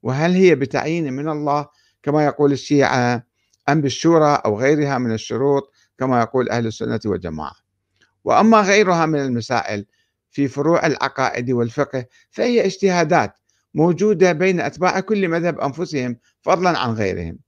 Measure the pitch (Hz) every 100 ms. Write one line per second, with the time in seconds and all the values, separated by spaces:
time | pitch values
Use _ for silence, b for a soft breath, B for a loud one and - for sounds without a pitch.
0 | - 135 160 180 190 147 135 139 147 170
1 | 151 131 151 151 147 143 143 _ _ _
2 | - 147 147 - 147 135 - 147 135 131
3 | 123 120 - _ _ _ - 147 143 120
4 | 165 165 151 147 - 104 131 151 143 135
5 | 123 110 - 113 135 139 135 _ _ _
6 | 131 123 110 131 123 117 113 104 117 113
7 | 110 90 87 78 71 - _ _ _ _
8 | _ _ - 117 214 220 196 202 196 175
9 | 156 151 139 120 110 120 - 104 98 _
10 | _ _ _ - 139 139 147 170 160 139
11 | 135 - 131 - 123 123 117 117 139 135
12 | 120 b b - 240 240 196 180 196 180
13 | 160 160 104 _ _ _ _ 151 165 165
14 | 208 196 185 160 185 180 131 - 180 185
15 | 190 214 180 165 170 156 139 131 180 147
16 | 123 120 _ _ - 170 180 160 117 113
17 | 101 90 85 -